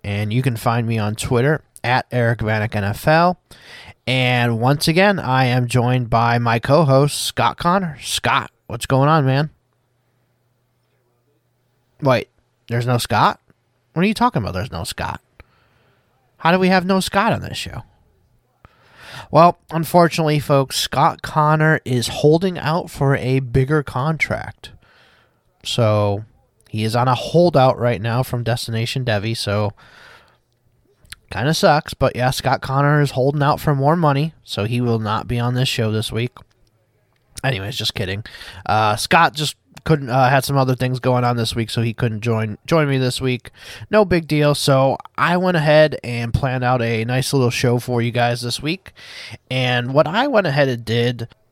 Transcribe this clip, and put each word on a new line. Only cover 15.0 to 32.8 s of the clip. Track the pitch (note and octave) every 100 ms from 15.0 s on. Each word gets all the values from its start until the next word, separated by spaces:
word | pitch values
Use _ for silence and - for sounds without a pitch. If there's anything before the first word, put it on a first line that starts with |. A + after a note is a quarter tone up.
| - - _ _ - _ _ _ _ _ _ _ _ _
How | E3
do | F#3
we | F#3
have | F#3+ F3+
no | F#3+
Scott | F#3 G3 A3
on | C#3
this | C3+ -
show? | - - - _ _ _ _ _ _ _ - _ _ - - - -
Well, | C#3+ E3+ - -
unfortunately, | D#3+ D#3+ F3 E3+ - D#3+ D3+
folks, | C3 C#3+ C3 -
Scott | - - E3+ A2+
Connor | - - D3+ D#3 D#3 D#3
is | - B2 A#2
holding | - D3 D#3+ F#3+ F3
out | C#3 E3 -
for | - C#3 C3+
a | A2 C3
bigger | C3 B2+ C3 D3+
contract. | C#3 B2+ C#3 D#3 - G#2+ - - - - _ _ _ _ _ _ _ _
So, | - - A2 G#2+ G#2 G2+ A2 _ _ _ _
he | G#2+
is | A2 A#2
on | B2
a | B2
holdout | - D#3+ F3 D#3 C3 -
right | A#2+ G#2+
now | A2 A#2
from | C3 B2
Destination | A#2 A#2+ - A2+ A#2 -
Devy, | B2 G#2 G#2 A2+
so | - G2+ G#2 - - - - - _ _ _ _ _ _ _ _ _ - -
kinda | F2+ B2 E3
sucks. | F#3+ D3 - -
But | C3+ -
yeah, | B2+
Scott | - C3+ C3
Connor | - C3+